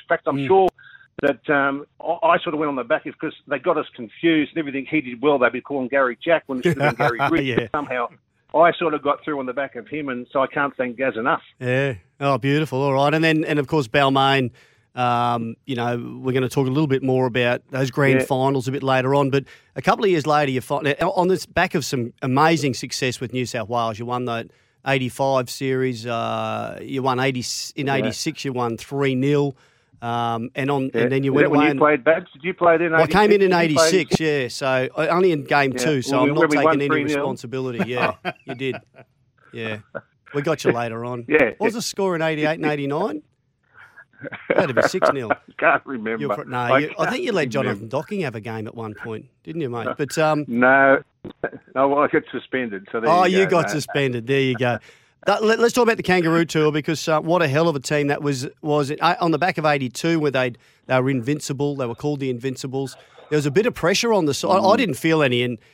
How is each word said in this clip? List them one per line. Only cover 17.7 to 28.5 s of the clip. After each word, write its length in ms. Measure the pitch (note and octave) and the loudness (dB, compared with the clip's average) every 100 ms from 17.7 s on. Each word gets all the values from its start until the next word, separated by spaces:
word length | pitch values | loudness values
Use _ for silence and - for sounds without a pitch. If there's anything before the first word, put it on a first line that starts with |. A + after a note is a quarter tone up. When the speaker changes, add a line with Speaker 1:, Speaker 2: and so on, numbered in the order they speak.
Speaker 2:
those 200 | C3 C3 | -4 -2
grand 300 | D3+ C#3 C3 | 2 4 4
Speaker 1:
Yeah. 60 | B2+ | 2
Speaker 2:
finals 420 | C3 C3+ C#3 B2+ | 0 2 0 -2
a 40 | |
bit 100 | C#3 | -4
later 300 | C3 C3 B2+ | 0 0 2
on, 160 | C#3+ C#3 | 2 2
but 140 | C#3 C3 - _ | 0 -4 -12 _
a 80 | C#3+ | -4
couple 220 | F3+ A3+ | 0 2
of 60 | G#3+ | 2
years 160 | E3+ D3 | 2 2
later, 260 | D3 C#3+ | 2 2
you 80 | B2+ | -2
find, 260 | - C#3+ C#3+ D3 | -4 -4 -2 -2
on 280 | E3 F#3 F#3 | 0 2 2
the 160 | F3+ - | 0 -2
back 220 | - F3+ | -2 0
of 100 | E3+ | -2
some 280 | B2+ C3+ A#2 - | -4 -4 -6 -6
amazing 520 | C3+ C3 D#3+ E3 C#3+ | -2 4 4 4 0
success 440 | A2+ C3 - C3 - | -4 -6 -4 -4 -4
with 120 | A#2 | -6
New 140 | B2+ A#2 | -6 -4
South 220 | A#2+ G#2 | -6 -4
Wales, 280 | A#2+ A2+ G#2+ | -2 -2 -4
you 60 | A#2+ | -6
won 200 | B2 B2 | -6 -4
that 220 | A2+ - _ _ _ C3+ | -6 -8 _ _ _ -2
eighty-five 640 | C3+ B2+ - C3+ C3 B2 | -2 -2 -2 0 0 -2
series, 580 | - C3+ C3 C3 A2+ A#2+ | -6 -4 0 -2 -4 -6
uh, 720 | A#2 A2+ A2+ A2 A2 A2 F#2+ | -4 -4 -4 -4 -6 -8 -10
you 200 | A2 C3+ | -8 -4
won 180 | C3 B2+ | 0 0
eighty, 220 | C3+ B2+ A2+ - - - | 0 -2 -6 -8 -10 -6
in 100 | C3+ | -2
Speaker 1:
Yeah. 80 | |
Speaker 2:
eighty-six, 500 | C#3 A2 - D#3+ D3+ | -2 -2 -4 -6 -6
you 80 | C#3+ | -6